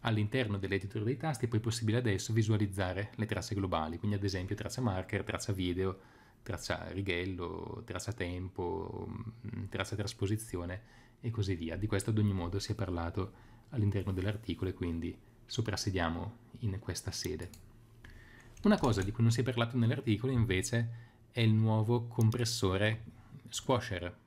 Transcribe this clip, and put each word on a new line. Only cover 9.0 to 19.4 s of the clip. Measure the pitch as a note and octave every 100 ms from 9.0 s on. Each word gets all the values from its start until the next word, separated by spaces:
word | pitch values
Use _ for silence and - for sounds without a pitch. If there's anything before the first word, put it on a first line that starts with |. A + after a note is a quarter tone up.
| F#2
mm, | F#2+ A2+ A2+ G#2+ G2+ G2+
traccia | F#2+ F#2+ G2+
trasposizione | G2+ - F#2+ G#2+ - F2+ F2 F#2 - - - -
e | B2
così | A2+ G2 F2+
via. | D#2+ E2+
Di | A2
questo | G2 -
ad | G#2+
ogni | G#2
modo | G2 E2+ G2
si | -
è | G#2
parlato | F#2+ F2 E2+ E2+ F#2 - - - -
all'interno | C3 G#2 G2 F2+
dell'articolo | F#2 F#2 G#2 - - F#2
e |
quindi | F2+ F2 E2 E2+ D#2 - - -
soprassediamo | - A2 F#2 - F#2+ E2+ E2+ F#2 - - -
in | A2+ F#2+
questa | - - -
sede. | - - - F2 - - - - - - - - - - -
Una | G#3 G#3
cosa | C#3 G2
di | F#2
cui | G#2+
non | A#2
si | A#2